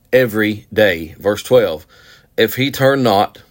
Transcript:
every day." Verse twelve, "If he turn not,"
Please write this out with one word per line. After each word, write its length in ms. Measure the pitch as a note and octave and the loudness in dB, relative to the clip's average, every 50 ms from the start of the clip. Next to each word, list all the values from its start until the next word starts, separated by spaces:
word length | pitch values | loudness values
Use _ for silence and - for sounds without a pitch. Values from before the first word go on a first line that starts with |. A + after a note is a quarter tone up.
| _ _ | _ _
every 540 | B2 C3 B2+ A2+ G#2 A2 G#2+ G#2+ G#2 G2+ - - | 0 0 2 0 0 -2 -2 -2 -4 -6 -10 -6
day." 440 | - A2 G#2+ G2 E2+ E2 E2 D#2+ - - | 0 2 2 2 2 -2 -8 -12 -12 -6
Verse 240 | - G2+ G#2 - | -4 -4 -4 -4
twelve, 460 | - - B2+ B2 G#2 F2 D#2+ D#2 - _ _ _ _ - - _ _ _ _ | -2 2 2 2 2 0 -4 -8 -12 _ _ _ _ -20 -20 _ _ _ _
"If 180 | - A2+ A2 - | -2 -2 -2 -2
he 160 | B2+ C3+ C#3+ | -4 -6 -4
turn 320 | - - C3+ C3+ C#3 C#3 | -2 0 0 0 2 2
not," 400 | B2 A2 G2 G2+ - - - - - _ | 0 2 2 2 0 -2 -4 -14 -20 _